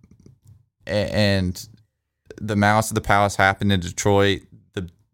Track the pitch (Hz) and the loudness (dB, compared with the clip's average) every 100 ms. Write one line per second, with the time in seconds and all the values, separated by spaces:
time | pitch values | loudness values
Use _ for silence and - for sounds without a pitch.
0 | _ _ - _ - - _ _ - 104 | _ _ -20 _ -20 -20 _ _ -6 -4
1 | 95 98 104 98 90 - - - _ _ | -2 -2 0 0 -2 -6 -16 -20 _ _
2 | _ _ - - 107 104 101 107 - 110 | _ _ -20 -12 -4 0 2 2 0 -4
3 | - 101 101 - 95 98 101 98 85 - | 0 2 2 2 0 2 0 0 -4 -4
4 | 104 98 101 92 - - _ 104 85 - | 2 4 2 0 -8 -20 _ -10 -10 -14
5 | _ | _